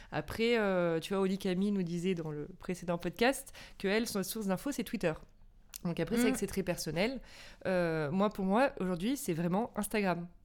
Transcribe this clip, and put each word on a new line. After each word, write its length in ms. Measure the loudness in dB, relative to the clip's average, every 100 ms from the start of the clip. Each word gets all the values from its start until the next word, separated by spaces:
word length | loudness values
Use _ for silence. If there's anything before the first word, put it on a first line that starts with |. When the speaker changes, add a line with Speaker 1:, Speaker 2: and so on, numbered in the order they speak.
| -8
Speaker 1:
Après, 460 | -6 -4 0 2 4
euh, 420 | 4 2 2 0
tu 140 | 0
vois, 80 | 0
Oli 160 | 2 0
Camille 340 | 0 0 2
nous 120 | 0
disait 320 | 0 0 0 0
dans 160 | -4
le 180 | -6 -8 -8
précédent 380 | -8 -6 -4 -2
podcast 560 | -2 2 4 2 -4 -16 -16 -4
que 100 | 0
elle, 200 | 0 0
son 140 | -2
source 240 | -4 -2 -2
d'info, 260 | 0 -2
c'est 100 | -4
Twitter. 300 | -4 0 0 -2 -8 -20 -20 -20 -18 -6 -4
Donc 120 | -2
après, 160 | 2 4
c'est 60 |
vrai 80 | 4
Speaker 2:
Mm. 20 |
Speaker 1:
que 60 | 2
c'est 80 | -2
très 140 | -2
personnel. 580 | -2 -2 -2 0 0 -2 -10 -18 -18 -6 0
Euh, 460 | 2 2 0 0
moi, 180 | 2 2
pour 140 | 2
moi, 280 | 2 4 4 2
aujourd'hui, 340 | -2 0 0 0
c'est 160 | 0
vraiment 400 | 0 2 0 0 -4
Instagram 500 | -2 2 2 0 -4 -14